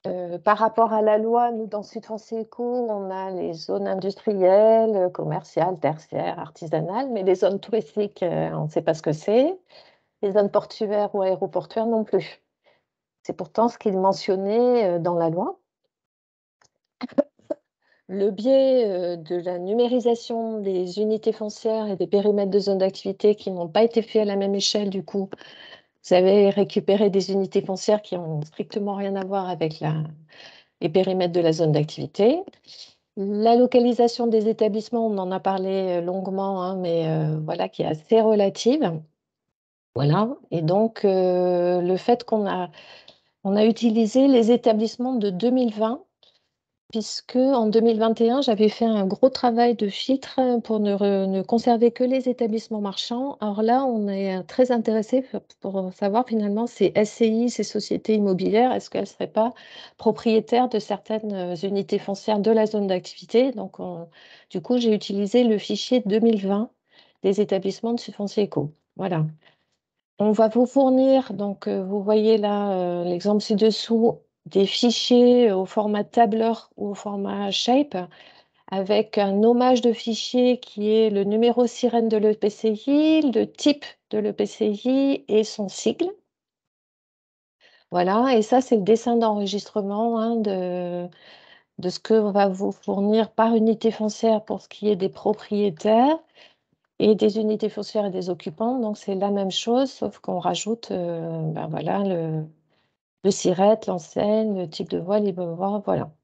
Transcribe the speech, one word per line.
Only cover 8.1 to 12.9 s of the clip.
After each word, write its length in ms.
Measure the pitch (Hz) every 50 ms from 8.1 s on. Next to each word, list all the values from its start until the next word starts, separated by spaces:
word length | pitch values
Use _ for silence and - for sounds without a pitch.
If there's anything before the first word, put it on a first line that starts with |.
| _ -
euh, 280 | 185 170 160 156 160 160
on 140 | 160 156 156
ne 40 | 156
sait 120 | - 165
pas 120 | 160 170 160
ce 80 | 156
que 100 | - 165
c'est. 460 | 151 156 - - 208 240 269 330 381 370 _ _ _ - - _ _ _ _ _ _ _
Les 80 | - 202
zones 220 | 190 208 202 202
portuaires 600 | - 208 202 - - - 226 196 208 208 208 190 -
ou 60 | 202
aéroportuaires 640 | 190 190 185 160 196 175 160 180 156 - - 226 220
non 180 | 233 226 220 214
plus. 360 | - - 185 156 - - _ _ _ _ _ _ _ _ _ _ _